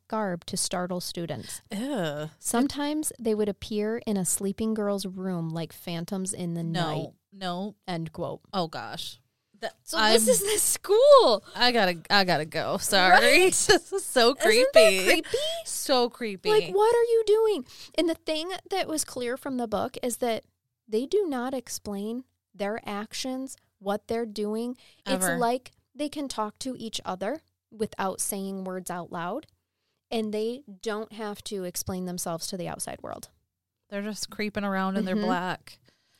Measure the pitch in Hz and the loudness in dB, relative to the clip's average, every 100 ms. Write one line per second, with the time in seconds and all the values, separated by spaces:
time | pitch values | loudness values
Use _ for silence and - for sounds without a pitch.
0 | - 220 202 175 - 185 - 180 180 180 | -8 -4 -4 -6 -8 -6 -4 -4 -4 -6
1 | - - 170 127 - - - 202 262 262 | -8 -8 -8 -8 -12 -14 -12 -8 -6 -4
2 | 165 147 156 _ - 233 269 277 285 302 | -4 -6 -10 _ -4 0 0 -2 -4 -4
3 | 311 - 220 214 208 196 - 208 214 233 | -6 -4 -2 0 -2 -4 -6 -4 -4 -4
4 | - 196 180 - 196 196 220 220 202 202 | -2 -2 -2 -2 -4 -4 -4 -2 -2 -4
5 | 190 190 190 175 165 165 165 - - 170 | -6 -8 -6 -4 -4 -6 -10 -12 -10 -8
6 | 170 190 190 - 175 170 165 170 160 151 | -6 -6 -6 -6 -6 -4 -4 -2 -2 -4
7 | 170 - _ 196 185 175 202 202 - 170 | -8 -14 _ -12 -8 -6 -8 -10 -8 -6
8 | 160 - 143 - _ 196 160 127 107 147 | -6 -8 -8 -8 _ -4 -4 -6 -10 -10
9 | - - _ _ _ - 226 - - - | -12 -14 _ _ _ -12 -12 -12 -6 2
10 | 214 226 220 480 403 415 - - - 427 | 6 6 6 4 2 0 0 -2 2 6
11 | 571 539 330 202 - 185 247 233 185 170 | 10 10 10 4 -2 0 2 4 4 0
12 | - 202 185 151 156 160 117 185 - 196 | 2 4 4 2 0 -4 -2 -2 2 6
13 | 185 180 - 294 370 - - 370 - 392 | 8 8 8 6 6 4 6 4 4 -8
14 | - 254 233 277 - 220 539 622 659 - | 0 4 4 4 4 4 8 8 8 8
15 | - 330 320 494 605 659 640 - - 254 | 4 2 2 -2 -2 -6 -8 -6 0 2
16 | 240 - 226 190 - 427 - 381 440 466 | 2 -2 -8 -4 2 2 4 2 4 4
17 | 466 453 427 427 440 359 247 - - - | 4 2 4 4 4 0 -4 -16 -8 -2
18 | 330 320 - 311 339 370 - 381 320 311 | 0 -2 -4 -4 -4 -10 -6 -4 -2 -4
19 | - 254 240 262 285 254 233 202 226 - | -6 -6 -6 -6 -6 -6 -4 -4 -4 -6
20 | 254 226 240 220 - _ _ _ - 220 | -6 -4 -4 -4 -8 _ _ _ -4 -4
21 | 302 415 359 262 247 262 - - 214 202 | 0 0 0 -2 -4 -6 -8 -10 -8 -8
22 | 208 240 - _ _ 185 202 226 - 202 | -6 -8 -12 _ _ -8 -6 -6 -8 -8
23 | 220 - 262 262 269 - _ _ 196 208 | -8 -8 -6 -8 -10 -14 _ _ -6 -6
24 | - 226 233 208 208 220 240 254 _ _ | -4 -6 -4 -6 -4 -4 -6 -10 _ _
25 | - 185 185 202 233 254 - _ _ 247 | -6 -2 -2 0 0 -2 -6 _ _ -8
26 | 294 294 277 - 214 - 262 247 220 - | -6 -6 -8 -6 -6 -8 -10 -10 -10 -10
27 | - 185 196 311 _ _ _ 214 208 - | -8 -6 -6 -6 _ _ _ -8 -6 -4
28 | 190 190 - 202 196 190 185 185 180 175 | -4 -4 -6 -6 -6 -8 -8 -8 -8 -10
29 | 170 175 175 247 - _ _ _ _ _ | -8 -8 -6 -8 -10 _ _ _ _ _
30 | - 233 214 214 226 247 254 190 226 208 | -6 -4 -2 -4 -4 -6 -12 -10 -6 -6
31 | 220 214 214 208 - 202 180 - - 185 | -8 -10 -10 -10 -10 -8 -6 -8 -6 -6
32 | 180 180 185 165 - 190 170 151 - - | -6 -6 -6 -6 -8 -8 -8 -8 -10 -12
33 | - - - _ _ _ _ _ - 202 | -12 -14 -16 _ _ _ _ _ -12 -8
34 | 208 202 - - 208 214 202 190 190 196 | -8 -8 -10 -6 -6 -4 -4 -2 -2 -2
35 | 190 208 208 180 180 160 - - _ _ | -2 -2 0 -2 -2 -6 -10 -20 _ _
36 | _ | _